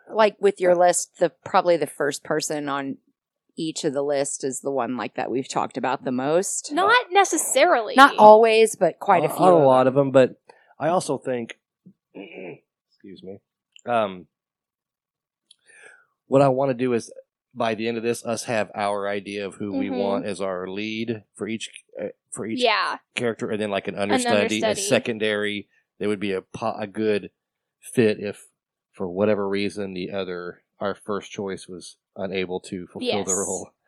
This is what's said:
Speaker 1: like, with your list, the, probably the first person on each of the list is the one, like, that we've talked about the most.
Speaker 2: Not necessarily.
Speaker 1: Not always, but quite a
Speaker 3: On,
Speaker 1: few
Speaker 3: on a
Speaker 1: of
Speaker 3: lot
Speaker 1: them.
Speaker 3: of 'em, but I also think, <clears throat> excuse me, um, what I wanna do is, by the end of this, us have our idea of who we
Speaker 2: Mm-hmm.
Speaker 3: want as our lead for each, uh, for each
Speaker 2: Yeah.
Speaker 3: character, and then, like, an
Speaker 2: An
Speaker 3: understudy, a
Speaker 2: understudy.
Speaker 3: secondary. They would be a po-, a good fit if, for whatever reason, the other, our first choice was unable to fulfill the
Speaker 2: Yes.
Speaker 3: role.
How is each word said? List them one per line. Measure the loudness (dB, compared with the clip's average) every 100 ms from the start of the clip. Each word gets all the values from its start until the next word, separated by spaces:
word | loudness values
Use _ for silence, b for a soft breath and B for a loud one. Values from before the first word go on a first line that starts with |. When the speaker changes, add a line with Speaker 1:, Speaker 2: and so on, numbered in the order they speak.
| -8
Speaker 1:
like, | 0 2 2
with | 0 2
your | 2
list, | 4 4 2 -2 -2
the, | -4 -4 -2
probably | 0 2 2
the | 0
first | -4 -4 -4
person | -4 -4 -4 -6 -6
on | -6 -6 -10 _ _ _ _ _ -10
each | -8 -4
of | -4
the | -2
list | -2 -2 -2 -4
is | -6 -6
the | -4
one, | -4 -2 -4
like, | -6
that | -6 -4
we've | -4 -4
talked | -4 -4 -4
about | -4 -4
the | -4
most. | -4 0 0 0 -6 -6
Speaker 2:
Not | 0 2 2 2
necessarily. | 2 2 0 -2 2 4 4 2 6
Speaker 1:
Not | 6 10
always, | 10 12 10 6 4 4
but | 0 0
quite | 2 4
a | 2
Speaker 3:
On, | 4
Speaker 1:
few | 6
Speaker 3:
on |
a | 8
Speaker 1:
of |
Speaker 3:
lot | 8 6
Speaker 1:
them. | 6 4
Speaker 3:
of | 4
'em, |
but | 6 4 2 _ b b b
I | -2
also | -2 -2 -6
think, | -4 -6 -6 -12 _ _
<clears throat> | _ _ _
excuse | -20 -18 -16 -16 -16 _ _ _ _ -20 -20
me, | -18 -20 _ _ _ _ -4
um, | -2 -2 -6 -16 _ _ _ _ _ _ _ _ _ _ _ _ _ b b b b b b 0
what | 4
I | 4
wanna | 2 0
do | 0 0
is, | -2 -4 -16 -20 _ _
by | -6 -4
the | -2 -4
end | -4
of |
this, | -4 -4
us | -4 -6
have | -4 -4 -4
our | -4 -2 -2 -4
idea | -6 -6 -8 -8
of | -8
who | -8 -6
we | -4
Speaker 2:
Mm-hmm. | -4
Speaker 3:
want | -2 -4
as | -4 -6
our | -6 -6 -8
lead | -8 -6 -6 -6 -8 -10
for | -12 -8
each, | -8 -10 -16 _ -12
uh, | -12 -12 _
for | -12 -8
each | -2
Speaker 2:
Yeah. | -2 0 -4 -8 _
Speaker 3:
character, | -6 -4 -4 -4
and | -4
then, | -4
like, | -4 -4
an |
Speaker 2:
An | -4 -2
Speaker 3:
understudy, | 0 0 0 2 0
a | -2
Speaker 2:
understudy. | -2 0
Speaker 3:
secondary. | 0 0 -4 -2 -2 -4 -6 -10 _ _ -8
They | -4
would | -4
be | -4
a | -6
po-, | -6 -8 -6 -6
a | -8
good | -4 -2 -2 -4 _ _ _ _ _
fit | -8 2 2 2
if, | -6 -10 -16 _ _ _ _
for | -10 -8
whatever | 0 0 0 -2
reason, | -4 -4 -6 -10
the | -8 -8
other, | -8 -8 -8 -12 -16 _ -8
our | -8
first | -6 -6 -8 -8
choice | -10 -8 -8 -12
was | -16 -18 -20 _ -10
unable | -8 -6 -6 -6
to | -8 -12 -12
fulfill | -10 -4 -4
the | -2
Speaker 2:
Yes. | -4
Speaker 3:
role. | -4 -6 -8 _